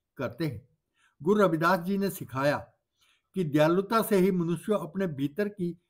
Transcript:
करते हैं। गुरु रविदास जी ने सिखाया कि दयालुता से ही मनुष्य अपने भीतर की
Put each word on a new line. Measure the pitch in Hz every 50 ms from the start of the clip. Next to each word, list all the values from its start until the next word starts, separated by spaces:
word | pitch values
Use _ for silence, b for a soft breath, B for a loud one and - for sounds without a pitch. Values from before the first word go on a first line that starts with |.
| _ _ _
करते | - 127 120 120 - 165
हैं। | 147 107 98 - _ _ _ _ _ _ _ _ _ _ -
गुरु | 139 180 214 208
रविदास | 196 165 165 156 165 175 190 175
जी | 170 190 196
ने | 196 196 185
सिखाया | - - - - 127 135 139 147 127 104 - - _ _ _ _ _ _ _ _ _ _ _ _ -
कि | 190 175
दयालुता | 143 131 151 151 165 175 196 190 - 226 226
से | 208 - 208
ही | 185 180 196
मनुष्य | 185 175 165 165 175 175 - 214 208
अपने | 190 180 156 - 190 196
भीतर | 165 139 131 139 143 - 208 208 202
की | 202 - 175 175 170 _ _